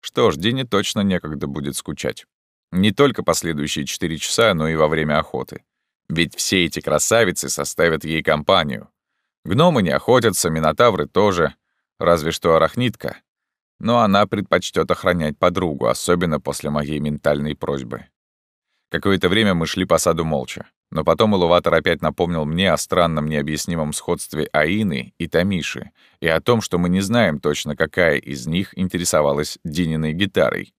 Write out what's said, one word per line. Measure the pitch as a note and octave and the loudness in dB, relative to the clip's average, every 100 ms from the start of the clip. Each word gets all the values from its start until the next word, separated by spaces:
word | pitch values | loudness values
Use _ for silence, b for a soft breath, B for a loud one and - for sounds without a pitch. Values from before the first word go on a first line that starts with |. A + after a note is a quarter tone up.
| - | -8
Что | - A#2 | 0 0
ж, | D2 | 2
Дине | G2+ C3 B2+ | -2 -2 -2
точно | G2 G#2 - | -2 0 -2
некогда | G2+ F2+ D#2 D2 D2 | 0 0 -4 -8 -6
будет | C#2+ C#2 C2+ | -6 -6 -8
скучать. | - - C2 - _ _ _ _ _ | -10 -6 -6 -6 _ _ _ _ _
Не | F2 G#2 | 0 0
только | G2+ C#3 A2+ | 4 2 2
последующие | - D#2+ E2+ D2+ D2+ - - | 0 0 0 -4 -4 -4 -6
четыре | - F2 D#2+ | -4 -4 -4
часа, | - - A2+ | -4 2 2
но | F2 D#2 | 2 0
и | D#2+ | 2
во | D#2 | 2
время | D#2 D2+ D2+ | 2 0 0
охоты. | D#2 C#2 C2 - _ _ _ _ _ | -2 -8 -10 -14 _ _ _ _ _
Ведь | D#2+ E2 - | -2 -2 -2
все | - G2 D#2+ | 0 2 2
эти | E2 | -2
красавицы | - D2+ - A2+ G#2 D#2 C#2 | -2 0 2 2 2 -2 -6
составят | - C#2+ - E2+ D#2+ D#2 | -6 -6 -2 0 0 -2
ей | D#2+ | -2
компанию. | D#2 D2+ D2 F#2+ D2+ A#1 - _ _ _ _ _ | 0 0 2 2 2 -6 -12 _ _ _ _ _
Гномы | - G#2 F3 C#3+ | -4 2 2 2
не | F2 | 0
охотятся, | C#2 - B2+ A#2 F#2 F2 | 0 2 4 4 0 -2
минотавры | D#2+ D#2 D#2 A#2+ F#2 D2 | 0 0 4 2 2 -2
тоже, | - G#2 F2 D2+ - _ _ _ _ | 2 2 2 0 -2 _ _ _ _
разве | E2 E2+ D2+ | 2 2 2
что | E2 F2 D#2+ | -2 2 4
арахнитка. | D#2 - B2 - - - _ _ _ _ _ _ | 2 0 -4 -4 -12 -12 _ _ _ _ _ _
Но | G#2+ A#2+ | 0 2
она | A2 G2 G#2 | 4 4 2
предпочтёт | G2+ F2+ F#2 - - D#2+ | -2 0 0 0 -2 0
охранять | F2 F#2 F2 D2+ D2 | 0 0 0 -2 0
подругу, | F2+ F2+ F2+ C#2 A#1 | 0 2 -2 -2 -2
особенно | B1+ - F2 F2 D2+ | -2 0 0 2 -2
после | C#2+ C#2 D2+ | -4 -6 -4
моей | D2 C#2+ D2+ | -4 -4 -4
ментальной | D2 D2 D#2 D2 D2 C#2+ | -4 -2 0 0 -2 -6
просьбы. | - C#2 B1 B1+ - _ _ _ _ _ _ _ _ | -6 -6 -8 -14 -16 _ _ _ _ _ _ _ _
Какое-то | E2 G2+ F#2+ F#2 | -2 0 2 4
время | G2+ G#2+ | 4 2
мы | F2 E2 | 0 -2
шли | - | -4
по | F#2 E2 | 2 2
саду | - E2 | 2 0
молча, | D#2+ D2+ B1+ - - _ _ | -2 -2 -6 -12 -16 _ _
но | D#2+ | -4
потом | D#2 E2 A2+ G2+ | 0 2 4 4
Илуватор | E2+ F2 E2+ | 4 4 4
опять | E2 E2+ E2 | 2 2 -2
напомнил | D#2 - F2 E2 D2+ | -2 -2 -2 -2 -2
мне | E2 F#2+ | 0 0
о | D#2 | 0
странном | - F2+ E2+ D#2+ D2+ | 0 2 2 0 -2
необъяснимом | D2+ C#2+ D2+ - E2 D2+ | -4 -4 -6 -4 -4 -4
сходстве | - - E2+ - D2+ D2+ | -6 -6 -6 -4 -6 -2
Аины | D#2 D2+ G#2 G#2+ C2+ B1+ _ | 0 2 0 -2 -4 -8 _
и | E2 | -2
Тамиши, | D#2+ F#2 F#2 D2 - - b b b | 0 2 0 -4 -10 -14 b b b
и | E2 | 0
о | D#2+ | 0
том, | - A#2 | 2 0
что | - F2 | 0 -2
мы | F2 | 0
не | F#2 | 0
знаем | F#2+ A#2+ G2+ D2 | 0 2 2 2
точно, | D2 D2+ D2 D2 | -2 -2 -6 -2
какая | D#2 - F2 C#2 | -2 2 2 2
из | - C#2 B1+ | -4 -10 -4
них | E2+ F#2+ - | -4 -4 -4
интересовалась | F#2 F2+ F2 D#2+ D2 C#2+ D2+ - E2+ | -4 -2 0 2 2 0 -4 -8 -6
Дининой | D2+ E2+ D#2+ D#2 | -2 -2 0 -4
гитарой. | D#2+ G2 - C2+ G1+ G1+ | -2 -2 2 0 0 -10